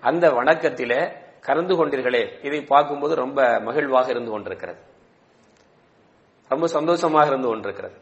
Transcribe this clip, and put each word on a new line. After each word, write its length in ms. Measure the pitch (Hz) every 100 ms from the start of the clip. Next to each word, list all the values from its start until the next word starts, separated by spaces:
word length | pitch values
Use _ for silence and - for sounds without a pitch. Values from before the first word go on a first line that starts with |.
அந்த 260 | 120 165 170 127
வணக்கத்திலே 600 | 131 165 156 127 123 123 135 - - - -
கலந்து 280 | 143 180 180
கொண்டீர்களே, 440 | 151 139 120 123 101 - 143
இதை 120 | 147 143
பார்க்கும்போது 420 | 139 147 143 143
ரொம்ப 260 | 156 127 139 127 113 107
மகிழ்வாக 420 | 131 143 127 127
இருந்து 200 | 120 117
கொண்டிருக்கிறது, 480 | 107 95 92 90 - - _ _ _ _ _ _ _ _ _ _ _ _ _ _ _ _
ரொம்ப 160 | 139 165
சந்தோஷமாக 560 | 165 156 170 170 156 151
இருந்து 180 | 135 127
கொண்டிருக்கிறது. 460 | 110 101 98 92 -